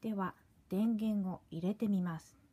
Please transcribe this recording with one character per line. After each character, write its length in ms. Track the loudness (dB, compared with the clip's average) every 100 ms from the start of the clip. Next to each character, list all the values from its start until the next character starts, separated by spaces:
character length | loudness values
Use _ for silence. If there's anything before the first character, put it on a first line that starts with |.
で 140 | -2
は、 200 | 0 -2 -4 _ _ _
電 280 | 0 2 2
源 320 | 0 0 0
を 120 | -4 -8
入 160 | -4 -2
れ 80 |
て 140 | 0 0
み 120 | 2
ま 200 | 0 -4
す。 180 | -10 -20 -20